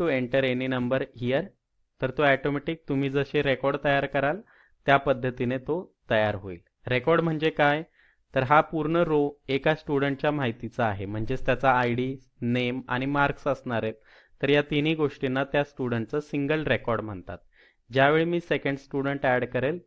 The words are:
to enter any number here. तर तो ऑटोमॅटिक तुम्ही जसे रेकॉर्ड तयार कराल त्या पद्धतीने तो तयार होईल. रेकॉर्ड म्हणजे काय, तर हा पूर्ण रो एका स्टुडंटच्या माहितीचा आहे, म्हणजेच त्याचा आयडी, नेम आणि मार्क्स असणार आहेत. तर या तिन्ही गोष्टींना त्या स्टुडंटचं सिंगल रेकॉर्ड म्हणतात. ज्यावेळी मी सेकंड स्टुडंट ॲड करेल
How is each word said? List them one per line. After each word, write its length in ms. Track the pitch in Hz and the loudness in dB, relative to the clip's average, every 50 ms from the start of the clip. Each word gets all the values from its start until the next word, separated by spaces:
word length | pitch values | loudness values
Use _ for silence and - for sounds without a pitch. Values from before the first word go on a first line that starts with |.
to 80 | 175 160 139 | -2 0 0
enter 260 | 127 123 120 131 135 135 131 | 0 -2 0 0 0 2 2
any 180 | 123 127 131 131 131 | 0 -2 -2 -2 -2
number 260 | 127 123 123 131 135 139 - _ 113 | -2 0 0 0 -2 -2 -6 _ -6
here. 220 | 123 120 127 147 190 - _ _ _ _ _ _ _ _ _ _ | -2 0 0 0 -2 -4 _ _ _ _ _ _ _ _ _ _
तर 100 | - 127 - | -4 -4 0
तो 60 | - 151 | 2 4
ऑटोमॅटिक 600 | 139 135 131 - 147 143 143 - 165 165 160 _ | 4 4 2 0 -2 -2 -2 -4 -6 -8 -8 _
तुम्ही 220 | - 143 135 139 139 | -4 -2 -2 -2 0
जसे 320 | 135 139 139 - - 147 | 0 -2 -2 0 -2 0
रेकॉर्ड 360 | 143 143 131 127 - 139 143 143 143 | 0 0 0 0 0 -2 -2 0 0
तयार 220 | 147 139 139 139 | 0 2 2 0
कराल 360 | 135 - 143 135 143 165 208 - _ _ _ _ _ _ _ _ | 0 -2 0 0 0 -2 -4 -8 _ _ _ _ _ _ _ _
त्या 100 | - 135 | 4 4
पद्धतीने 600 | 139 139 147 131 123 123 127 123 - 123 120 131 | 4 4 0 0 0 -2 -6 -4 -2 -4 -2 -2
तो 200 | 131 127 - 151 175 196 - _ _ _ - | -4 -4 -4 -6 -6 -6 -12 _ _ _ 0
तयार 260 | 120 107 107 107 101 | 2 2 2 2 0
होईल. 240 | 95 95 98 90 85 _ _ _ _ _ | -4 -8 -12 -12 -14 _ _ _ _ _
रेकॉर्ड 340 | 120 123 127 120 160 165 165 | -2 -2 0 2 2 2 2
म्हणजे 280 | 165 165 160 151 156 160 | 2 0 -2 0 -2 -2
काय, 340 | 147 - 151 143 147 156 165 - _ _ _ _ _ _ _ _ - | 2 4 2 2 2 0 -4 -10 _ _ _ _ _ _ _ _ -2
तर 100 | 135 135 | -2 2
हा 160 | 123 147 156 | 6 6 4
पूर्ण 360 | 156 - - 160 151 151 165 170 175 | 4 4 -2 -2 -2 2 2 2 2
रो 220 | 156 156 147 143 143 - _ _ | 4 4 2 2 0 -2 _ _
एका 260 | - 135 135 - 156 156 | -4 -4 0 2 0 0
स्टुडंटच्या 560 | 151 - - 147 139 139 139 139 131 - 151 | 0 -2 -2 0 0 2 0 0 0 0 0
माहितीचा 540 | 147 147 135 120 117 - 120 113 - - 120 | 0 0 -2 -2 -4 -6 -12 -10 -2 -2 0
आहे, 200 | 110 98 98 101 | 0 0 -4 -6
म्हणजेच 400 | 98 104 110 110 - 131 131 - | -6 -4 -4 -2 -2 -2 -2 0
त्याचा 260 | - 127 120 - 135 | 0 0 2 4 4
आयडी, 440 | 123 123 123 120 120 120 127 131 135 131 _ _ _ _ | 4 4 2 0 0 -2 -2 -4 -6 -10 _ _ _ _
नेम 400 | 120 120 120 123 123 123 123 131 123 | -2 0 0 0 0 -2 -4 -6 -6
आणि 180 | - 123 123 131 | -4 -4 -4 -2
मार्क्स 420 | 139 143 143 143 143 143 - - | -2 2 2 2 2 0 -2 -2
असणार 360 | 147 131 - - 131 120 110 110 | -2 -2 -2 -4 -4 -2 -2 -2
आहेत. 100 | 110 110 - _ _ - - _ _ _ _ | -2 -6 -8 _ _ -20 -20 _ _ _ _
तर 80 | - 139 | 0 2
या 120 | 143 143 143 143 | 2 2 2 2
तिन्ही 240 | 156 147 143 156 160 | 0 0 0 0 0
गोष्टींना 480 | 156 151 135 - - 139 131 127 135 139 | 0 0 -2 -2 -2 -4 -2 0 -2 -2
त्या 200 | 139 - 147 143 | 0 0 0 0
स्टुडंटचं 560 | - _ - 131 123 120 117 110 110 - 151 | -2 _ -6 -4 -2 -2 -2 -2 -2 -4 -6
सिंगल 440 | 147 - - 143 143 139 156 156 151 | -4 -4 -4 -4 0 0 -2 -2 0
रेकॉर्ड 340 | 147 123 107 - - 113 107 | 0 -2 0 0 -2 -2 -2
म्हणतात. 360 | 107 107 101 92 87 - 92 - _ _ _ _ - _ _ _ _ _ | -4 -6 -10 -12 -12 -14 -16 -16 _ _ _ _ -20 _ _ _ _ _
ज्यावेळी 360 | 113 135 135 143 156 160 165 | 2 4 4 6 4 2 2
मी 140 | 170 175 170 | 0 -2 -4
सेकंड 380 | 170 - 156 139 - 143 139 | -2 -2 -4 -2 -2 -4 -4
स्टुडंट 480 | 139 - _ - 139 135 139 139 139 - | -6 -8 _ -4 -4 -2 -2 -4 0 0
ॲड 200 | 135 127 123 123 | 2 2 2 0
करेल 340 | 120 - 127 120 139 165 180 - | -2 -2 -2 -2 -2 -4 -4 -10